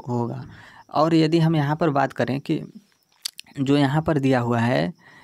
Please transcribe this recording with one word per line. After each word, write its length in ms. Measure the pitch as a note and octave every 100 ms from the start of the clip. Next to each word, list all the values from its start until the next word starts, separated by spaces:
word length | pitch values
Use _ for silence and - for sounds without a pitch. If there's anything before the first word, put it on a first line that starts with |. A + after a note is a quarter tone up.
| -
होगा। 360 | A#2+ A#2 B2+ - - - - -
और 220 | C#3+ D#3+ E3
यदि 240 | D#3 E3
हम 160 | D#3+ E3
यहाँ 200 | C#3+ D3+
पर 140 | E3
बात 220 | C#3 C3+
करें 260 | - B2 C#3
कि 200 | - D3+ - - _ _ _ _ - - - -
जो 180 | C3+ C#3+
यहाँ 240 | C3+ D3+
पर 160 | D#3 D#3
दिया 200 | C3+ C3
हुआ 180 | A#2+ A#2+
है 300 | A#2 C3+ E3+ - - -